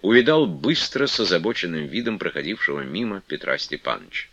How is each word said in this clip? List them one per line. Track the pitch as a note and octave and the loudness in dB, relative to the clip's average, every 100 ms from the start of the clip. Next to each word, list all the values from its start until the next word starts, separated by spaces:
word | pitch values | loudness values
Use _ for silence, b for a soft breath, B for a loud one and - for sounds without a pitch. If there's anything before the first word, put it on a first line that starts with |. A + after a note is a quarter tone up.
увидал | G2 A#2+ B2 D#3 | 8 6 8 4
быстро | C3 D2 B2 E3 - B2+ C#3 | 4 0 0 0 -2 -2 0
с | - | 0
озабоченным | G2 F2 G2 - F2 D#2+ D2 | 2 2 2 -2 -4 -4 -4
видом | F#2 A#2 G#2+ | -4 -4 -4
проходившего | E2 D2+ D2 A2 - C#2+ | -4 -4 -6 -4 -2 -2
мимо | C2+ F2 A#2 G2 _ | -4 -4 -4 -6 _
Петра | D2+ - C2+ | -8 -2 -4
Степановича. | - D2 - G#1 - - - | -4 -6 -4 -6 -6 -12 -12